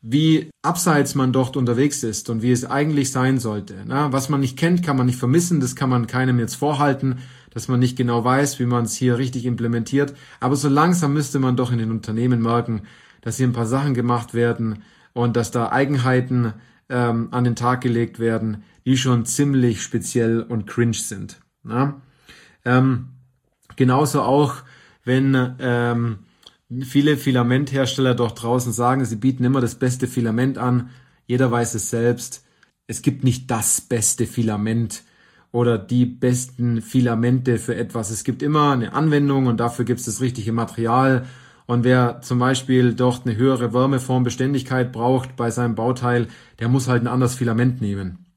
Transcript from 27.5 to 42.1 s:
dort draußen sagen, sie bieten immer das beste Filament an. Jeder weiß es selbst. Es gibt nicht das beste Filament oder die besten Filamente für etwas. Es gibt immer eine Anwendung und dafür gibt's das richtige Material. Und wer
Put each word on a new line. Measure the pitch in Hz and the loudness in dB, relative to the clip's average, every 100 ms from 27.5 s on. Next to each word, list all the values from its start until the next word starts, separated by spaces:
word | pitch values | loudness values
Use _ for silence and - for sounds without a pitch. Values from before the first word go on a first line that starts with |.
| 127 143 135 127 - 131 120 | 0 0 -2 -2 0 0 2
dort | 117 - | -2 -2
draußen | 117 123 123 | -2 -2 -2
sagen, | 110 120 131 120 | -2 0 0 -2
sie | 110 | -2
bieten | 131 127 | -2 0
immer | 123 135 | 0 2
das | 120 - | 0 0
beste | 127 123 123 | -2 0 -4
Filament | 127 117 113 131 131 | -2 -2 0 0 0
an. | 123 123 120 - _ _ _ | 0 0 -2 -14 _ _ _
Jeder | 123 131 | 0 2
weiß | 117 117 110 | 2 -2 -4
es | - | -4
selbst. | 117 120 123 - - _ _ _ _ - | 0 0 0 -6 -16 _ _ _ _ -12
Es | 113 | -4
gibt | - 127 | -2 0
nicht | 127 120 - | 0 0 -2
das | 117 - - | -4 -2 -2
beste | - 120 107 - 113 | -2 -2 0 -2 -4
Filament | - 113 104 107 113 110 - _ _ _ _ _ | -2 -2 0 -2 -2 -4 -8 _ _ _ _ _
oder | 120 120 113 | 0 2 2
die | - 123 123 | 0 2 2
besten | - 127 123 - - 120 113 | 2 0 0 -4 -4 -2 -2
Filamente | 110 131 123 113 120 127 127 113 | 0 2 2 2 2 2 2 -2
für | - 117 | -2 -4
etwas. | 117 120 104 | -4 -6 -6
Es | 110 | -6
gibt | - 123 | -6 -4
immer | 147 151 147 | 0 2 2
eine | 131 110 | 2 -2
Anwendung | - 156 147 143 135 127 | 0 2 4 4 2 2
und | 113 | 2
dafür | 120 120 123 | -2 -2 -2
gibt's | 123 - | -2 -4
das | - | -4
richtige | 127 123 107 | -4 -4 -4
Material. | 117 113 - 113 123 135 127 127 - - _ - | -4 -4 -4 0 2 4 2 -2 -18 -20 _ -4
Und | 120 | 0
wer | 120 127 123 | 4 4 2